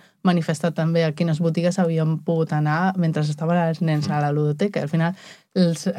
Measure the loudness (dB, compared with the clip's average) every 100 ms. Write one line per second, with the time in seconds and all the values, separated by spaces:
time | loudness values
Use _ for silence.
0 | -12 _ 0 2 0 -2 -2 0 0 2
1 | 0 0 -2 0 0 0 0 2 2 2
2 | 0 0 0 0 0 0 0 2 0 0
3 | 0 0 -2 -2 0 0 0 0 0 0
4 | 0 0 0 0 0 0 -2 -2 -2 0
5 | 0 -4 -14 -20 _ 0 2 0 -4